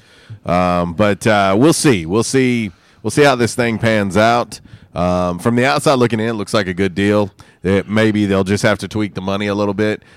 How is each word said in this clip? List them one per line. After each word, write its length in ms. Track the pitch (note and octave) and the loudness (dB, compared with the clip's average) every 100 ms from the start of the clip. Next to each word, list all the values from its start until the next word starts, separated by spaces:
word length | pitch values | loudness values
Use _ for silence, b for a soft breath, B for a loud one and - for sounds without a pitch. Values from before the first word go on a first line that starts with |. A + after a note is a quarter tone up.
| b b b A2 - | b b b -12 -2
Um, 480 | F2 F2+ F2+ F2 | 0 2 2 0
but, 320 | E2 G#2 G2 A#2 | 0 0 0 2
uh, 300 | G#2 G2 G2 | 2 2 4
we'll 160 | D3+ | 4
see. 320 | - D#3 G2+ D#2+ | 4 2 2 0
We'll 180 | G#2 | -2
see. 480 | A2 C3 B2+ A#2+ G#2 b b b | 0 0 0 0 -4 b b b
We'll 80 | A2 | -4
see 120 | D3 | 2
how 120 | C#3+ B2+ | 2 2
this 200 | A2+ - | 0 0
thing 240 | A#2+ G#2+ | -2 -2
pans 380 | A#2 A2 G2+ F2+ | 0 0 0 2
out. 420 | A2+ A#2+ - - b b b | 2 2 -2 -10 b b b
Um, 460 | - F2+ F2+ F2+ F2 | -4 -2 0 -2 -2
from 160 | A#2+ A#2+ | -2 0
the 100 | B2+ | 0
outside 300 | D3 D#3+ C3 | 0 0 2
looking 240 | A#2+ A2 | 2 0
in, 80 | A2+ | -4
it 40 | |
looks 200 | A2+ G2 | -6 -4
like 140 | A2 F#2 | -4 -2
a 60 | |
good 200 | F2+ G2 | -2 -4
deal. 380 | E2+ G2+ G#2 G2+ b b b | 0 0 2 0 b b b
It, 240 | F2 G2 F2+ | -2 -2 0
maybe 380 | A2 A2 G#2 G2+ | 0 2 2 0
they'll 180 | G2 | 0
just 200 | F#2+ G2+ | 0 0
have 140 | A2+ G2 | 0 -2
to 80 | F#2+ | -4
tweak 260 | G#2+ G#2 G2 | -6 -6 -6
the 60 | |
money 260 | G2 G2 G#2 | -6 -4 -4
a 80 | G2+ | -2
little 180 | G2+ | -2
bit. 300 | G2 G#2+ G#2+ b | -2 -2 -4 b